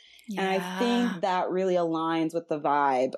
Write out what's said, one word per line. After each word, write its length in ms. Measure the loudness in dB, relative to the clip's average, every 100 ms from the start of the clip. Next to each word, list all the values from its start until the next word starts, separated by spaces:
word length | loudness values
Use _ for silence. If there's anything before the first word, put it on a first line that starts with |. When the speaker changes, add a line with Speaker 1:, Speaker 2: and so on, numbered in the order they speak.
| -20 -20 -10 -4
Speaker 1:
And 120 | -2
I 100 | -2
Speaker 2:
Yeah. 100 | -4 -2
Speaker 1:
think 420 | 0 2 0 -2
that 280 | 0 0 0
really 240 | 0 0 2
aligns 580 | 0 0 0 0 0
with 140 | -2 -4
the 100 | -2
vibe 540 | 2 2 4 2 0